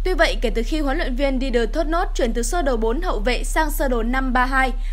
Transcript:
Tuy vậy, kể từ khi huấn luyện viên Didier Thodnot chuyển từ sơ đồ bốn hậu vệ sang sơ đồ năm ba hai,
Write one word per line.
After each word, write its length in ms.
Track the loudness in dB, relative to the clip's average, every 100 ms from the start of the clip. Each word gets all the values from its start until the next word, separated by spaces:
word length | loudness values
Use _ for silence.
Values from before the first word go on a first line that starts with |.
Tuy 100 | 0
vậy, 240 | 2 2 2
kể 100 | 0
từ 120 | 0
khi 180 | -2 0
huấn 180 | 0 0
luyện 180 | -2 0
viên 240 | 0 0
Didier 300 | 0 0 0
Thodnot 360 | -2 0 0 0
chuyển 180 | 0 0
từ 100 | 0
sơ 200 | -2 0
đồ 140 | 0 0
bốn 260 | 0 0
hậu 160 | -2 0
vệ 260 | 0 0
sang 260 | 0 0 0
sơ 180 | 0 0
đồ 140 | 0
năm 300 | 0 0 0
ba 120 | 2
hai, 280 | 2 2 0 0 -2